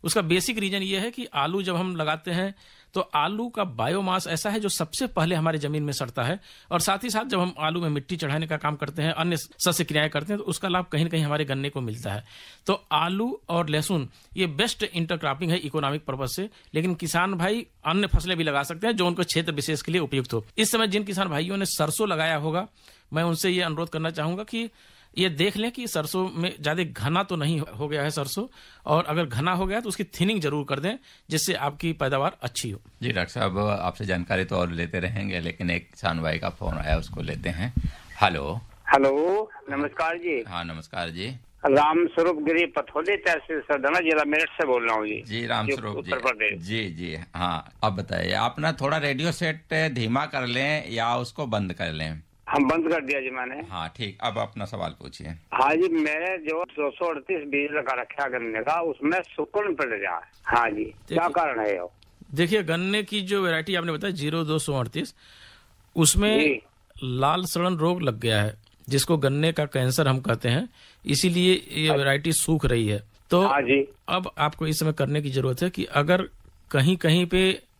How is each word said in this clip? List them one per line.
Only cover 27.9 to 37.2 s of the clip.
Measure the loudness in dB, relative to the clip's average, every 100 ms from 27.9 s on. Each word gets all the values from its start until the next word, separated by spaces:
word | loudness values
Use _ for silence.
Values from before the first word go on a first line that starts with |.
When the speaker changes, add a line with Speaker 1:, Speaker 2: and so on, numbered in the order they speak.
| -2
Speaker 1:
है | -2
सरसों, | -2 -4 -4 -6 -10 -20 -14 2
और | 2 2
अगर | 0 0
घना | 0 0
हो | 0 0
गया | -2
तो | -4
उसकी | -4
थिनिंग | -6 0 2 2
जरूर | 0 -2 -2
कर | -2
दें, | -2 -6 -12 -20 _
जिससे | -2 0
आपकी | 0 -2 -2 -4
पैदावार | 0 0 2 0 -2
अच्छी | -6 -6 -6
हो। | -8 -14 _
Speaker 2:
जी | -2
डॉक्टर | -2 -2
साहब, | 0 0 2
आपसे | 2 2 -2 -2 -2
जानकारी | 0 0 0 0
तो | 0
और | 0
लेते | -2 -4 -2
रहेंगे, | -2 -2 -2 -4
लेकिन | -4 -4 -2
एक | -2 -4
किसान | -4 -2 0
भाई | 0 -2
का | -4
फोन | -4 -4 -4
आया, | 0 0
उसको | -2 -8